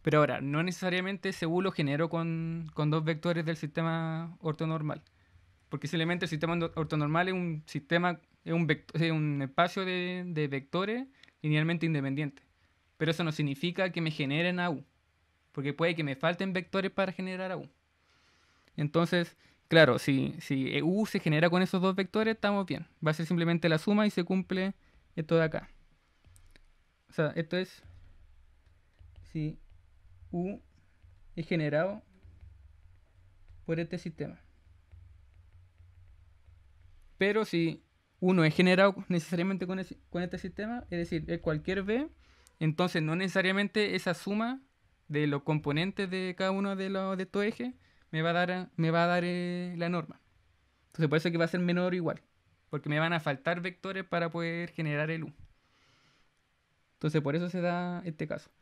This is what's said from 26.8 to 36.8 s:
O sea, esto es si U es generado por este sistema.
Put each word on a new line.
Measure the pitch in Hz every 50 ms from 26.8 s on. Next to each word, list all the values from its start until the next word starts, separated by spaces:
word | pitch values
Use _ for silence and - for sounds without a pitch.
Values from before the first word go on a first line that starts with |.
| _ _ _ _ _ _
O |
sea, | - - 160 143 -
esto | 165 160 160 - 180
es | 185 185 - - - - - - - - - - - - - - - - - _ _ - - _ _ _ _ _ - - - - - -
si | - 160 151 151 - - - - - - - - - - - - - - - -
U | - 175 180 190 202 - - - _ - _ _ _ _ - - - - - - -
es | - 160 -
generado | 185 165 151 147 143 151 165 190 208 220 - _ - - - - - - - - - - - - - - - - - - - _ _ - - - - - - - - - -
por | - 165 160
este | 170 165 -
sistema. | 170 - 180 156 - 151 147 165 - - - _ - _ - - - - _ - - - - - - - - - - - - - - - - _ _ - - - - - - - - - - - - - - - - - - - -